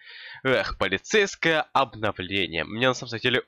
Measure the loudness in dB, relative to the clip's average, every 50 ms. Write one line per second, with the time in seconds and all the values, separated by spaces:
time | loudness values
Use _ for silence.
0 | -20 -20 -18 -18 -16 -16 -12 -4 0 2 2 2 2 0 -2 -2 -2 0 0 -2
1 | -2 0 2 2 2 2 0 -2 0 0 2 0 0 0 2 2 2 2 0 -4
2 | -4 -4 -4 -4 -6 -4 -2 0 0 0 -2 -4 -4 -4 -2 0 2 2 2 0
3 | -2 -8 -6 -2 0 0 0 0 -2